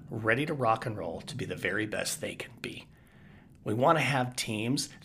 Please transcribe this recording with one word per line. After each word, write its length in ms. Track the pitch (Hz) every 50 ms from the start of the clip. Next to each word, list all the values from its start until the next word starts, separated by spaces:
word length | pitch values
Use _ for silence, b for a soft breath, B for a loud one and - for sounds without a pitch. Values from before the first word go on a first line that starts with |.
| - -
ready 360 | - 113 110 110 113 131 151
to 80 | 160 156
rock 320 | 135 123 110 113 113 -
and 120 | 123 107
roll 240 | 101 85 85 82 95
to 160 | - - -
be 80 | 113 92
the 100 | 85 90
very 300 | - - 90 95 107 110
best 340 | 107 92 95 - - - -
they 160 | - - -
can 160 | - - - - -
be. 240 | - - - - - B B B B B B B B B B B B B B B -
We 100 | 110 107
want 240 | 120 131 160 170
to 60 | 156 131
have 320 | 127 143 127 123 123 -
teams 540 | - - 117 110 104 110 120 143 143 - B B B